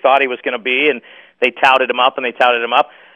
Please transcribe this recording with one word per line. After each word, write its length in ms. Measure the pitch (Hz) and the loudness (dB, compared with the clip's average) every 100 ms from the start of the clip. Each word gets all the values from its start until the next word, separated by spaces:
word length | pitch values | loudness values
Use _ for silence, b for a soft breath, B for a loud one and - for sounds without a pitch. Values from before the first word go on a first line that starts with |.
thought 200 | 135 139 | 2 2
he 60 | 135 | 0
was 120 | 123 | -4
gonna 160 | 135 123 | -8 -8
be, 300 | 107 127 147 | -4 -2 -2
and 120 | 120 B B B B | -2 B B B B
they 100 | 127 | -4
touted 380 | - 135 131 123 | 0 2 2 0
him 100 | 123 | 0
up, 180 | 127 135 | 0 0
and 80 | 127 | -8
they 60 | |
touted 300 | 117 127 120 | 0 0 0
him 120 | 117 | 0
up. 160 | 123 - b b | 0 -2 b b